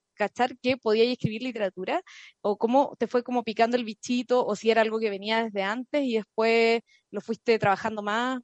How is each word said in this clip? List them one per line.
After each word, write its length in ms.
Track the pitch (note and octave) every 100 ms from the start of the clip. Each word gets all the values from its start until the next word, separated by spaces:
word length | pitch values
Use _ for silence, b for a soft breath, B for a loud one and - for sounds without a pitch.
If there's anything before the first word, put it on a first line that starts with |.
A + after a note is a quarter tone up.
| _
cachar 420 | - G3+ - B3+ C4
que 180 | B3 C4
podías 320 | A3+ A3 A#3+
escribir 340 | B3 B3 A3
literatura? 600 | B3+ A3+ G3 F3+ F#3+ D#4+ B B B _
¿O 140 | G3+ G3+
cómo 360 | A3+ B3+ C#4 -
te 100 | A#3
fue 160 | B3
como 180 | A#3+ B3
picando 340 | A3+ G#3 A#3 B3
el 80 |
bichito? 640 | A3+ G#3+ - B3 A#3+ B3 A#3
¿O 80 |
si 160 | G#3 A3
era 120 | A3+
algo 180 | A3 A3
que 100 | A3
venía 320 | G3 G3+ A3+
desde 180 | A3+ G3+
antes 380 | F#3+ A3+ B3 D4
y 100 | C#4
después 680 | A3 G3+ - A3+ A3+ A3+ A#3 b b _
lo 100 | G3+
fuiste 380 | - A3+ - A3
trabajando 440 | G#3 F#3+ A3+ G#3+
más? 380 | G#3 A3 B3 B3+